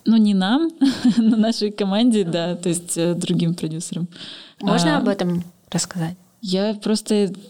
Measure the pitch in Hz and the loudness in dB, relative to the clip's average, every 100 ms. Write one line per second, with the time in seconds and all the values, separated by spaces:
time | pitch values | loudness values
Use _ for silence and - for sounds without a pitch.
0 | - 220 208 190 185 262 330 - 269 233 | 2 4 4 2 2 0 0 0 0 2
1 | 254 208 220 226 220 - 208 208 202 202 | 2 4 4 4 2 0 -4 -2 -2 2
2 | 247 220 170 170 170 175 180 165 - - | 4 2 0 -2 -2 -2 -2 -2 -4 -2
3 | 165 175 - 175 170 170 160 160 - 165 | -2 -2 -2 0 0 -2 -6 -8 -8 -8
4 | 175 - - - - - 202 202 165 285 | -8 -10 -20 -20 -20 -6 0 2 2 2
5 | 202 196 180 175 175 _ - 175 - 180 | 0 -2 -2 -2 -6 _ -8 -6 -4 -6
6 | 165 180 _ _ 196 185 208 208 208 214 | -6 -8 _ _ -4 -2 -2 -2 -2 -2
7 | - 214 196 190 | 0 0 0 -4